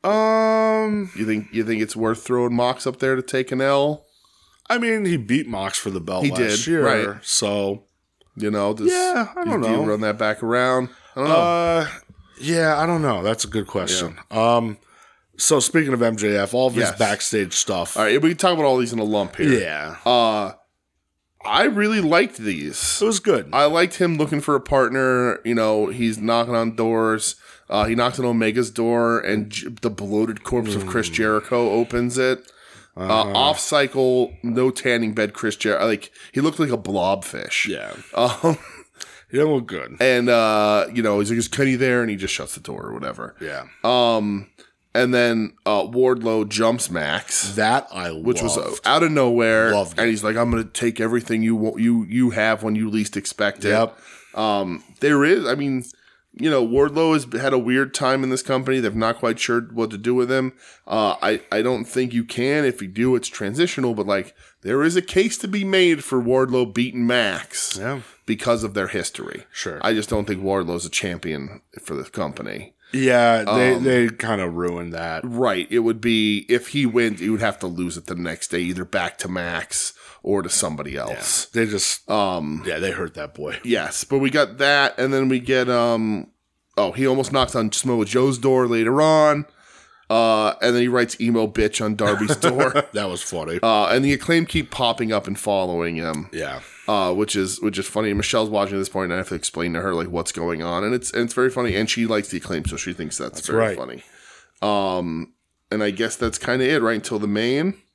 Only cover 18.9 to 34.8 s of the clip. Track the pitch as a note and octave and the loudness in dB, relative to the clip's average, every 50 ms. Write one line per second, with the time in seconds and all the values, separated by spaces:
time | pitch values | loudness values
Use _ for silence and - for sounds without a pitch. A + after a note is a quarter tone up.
18.9 | A#2 A2+ G#2+ G#2+ G#2+ G#2 G2 - - - D3+ D3 C3 A2 F#2 D#2+ D2+ D2+ D2+ D#2 | -2 -2 -2 0 0 0 -2 -2 -2 0 2 2 2 2 0 -2 -6 -6 -8 -10
19.9 | D#2 - - A#2 B2 A#2+ A#2 A2+ G#2+ G#2+ G2+ F#2+ - _ _ _ _ _ _ _ | -12 -4 0 2 4 4 4 4 2 0 -2 -4 -8 _ _ _ _ _ _ _
20.9 | _ _ _ _ _ _ _ _ _ _ - G2+ G#2+ D#3 G#3 D#4 A3 G3+ G#3 G#3+ | _ _ _ _ _ _ _ _ _ _ -4 0 2 2 2 2 2 2 0 2
21.9 | A3 G#3 F3 D3+ E3+ F3 B2+ - - - A2+ G#2 F#2 D2+ D2 D2 - - - - | 2 2 2 4 4 4 2 2 -4 -6 -4 -4 -4 -4 -6 -6 -6 -4 -4 -4
22.9 | - - G3+ A3 A3 G3 - G#3+ E3 A2+ - - - C3 D3 D3 D#3+ E3+ F3+ F3 | 0 0 0 0 0 0 2 2 2 2 0 -2 2 2 4 4 4 2 2 0
23.9 | - - F3+ E3+ E3 D3+ D3+ D3 D#3 C#3+ - - D3 C3 - - D3 C3+ B2+ A2+ | 0 0 0 0 2 0 0 0 0 -2 0 0 0 0 0 0 2 2 2 2
24.9 | B2 C3+ C3 C3 B2+ B2 B2 A#2+ G#2 - - A2+ A#2 A#2 A2 A2 A2 G#2+ G#2+ - | 2 0 2 2 2 2 2 0 -2 -2 -2 -2 0 2 2 2 2 2 0 0
25.9 | G#2 B2 A#2 A2+ A2 A2 G#2+ A2+ A#2 A#2 A#2 A#2+ A#2+ A#2 A2+ A2+ A2+ A2+ A2+ A2+ | -2 -2 -2 -2 -2 -2 -2 0 2 2 0 0 0 0 -2 -2 -2 0 0 2
26.9 | A2+ A2+ A2+ A2 A2 G#2+ - - - _ - - - - _ - - G#2 G#2 A2+ | 2 2 2 0 0 0 -2 -6 -6 _ -18 -20 -20 -20 _ -2 0 0 0 2
27.9 | A#2 A#2+ A#2+ B2 B2 C3+ B2+ A#2+ A#2 A#2 A2+ A2 G#2+ B2 A#2+ G#2+ G#2+ A#2 A#2 A#2 | 0 0 0 0 0 -2 -2 0 0 2 0 2 2 0 -2 -2 -2 -2 0 2
28.9 | A#2 A#2+ A#2 A#2 A#2 A2+ - - G#2+ G#2+ G#2 G#2+ G#2 - - - A#2 - - A#2 | 2 2 2 2 0 0 0 0 -2 -2 -2 -6 -10 -10 -10 -10 -10 -4 -6 -4
29.9 | G#2 F#2+ G2+ G2 G#2 G#2+ A2 A#2 G#2+ - - - B2 B2 A2+ G#2+ G2+ G#2 G2 F#2 | -4 -4 -6 -2 0 0 0 0 -2 -8 -6 -4 -2 -2 -2 -2 -4 -4 -6 -2
30.9 | F#2 A#2 G#2+ F2 D#2+ A2 A2 G#2+ G#2+ G#2+ - - B2+ A#2+ A#2+ G#2+ G2+ A2+ A#2+ - | -2 -2 -2 -2 -2 0 0 2 2 0 0 0 0 0 2 2 2 2 0 0
31.9 | A#2+ A#2+ A#2+ B2 A#2+ C3 B2+ B2+ C3 B2+ - - _ _ - - - - - _ | -2 -2 -2 -2 0 0 2 0 0 -2 -6 -20 _ _ -20 -20 -20 -20 -20 _
32.9 | _ F2+ F#2 G2+ A2 A2 G#2 G2+ G2 A#2 C3 D3 D3+ D3+ - - D3+ D3 C#3 C3 | _ -8 -2 2 2 2 2 2 2 2 2 2 2 0 -2 0 2 2 2 2
33.9 | - C3+ C3 B2+ B2+ B2+ B2 - - - - A#2+ A2+ B2 B2+ C3 B2+ - | 0 0 2 4 4 2 2 0 -2 -8 -6 -2 0 2 2 2 0 0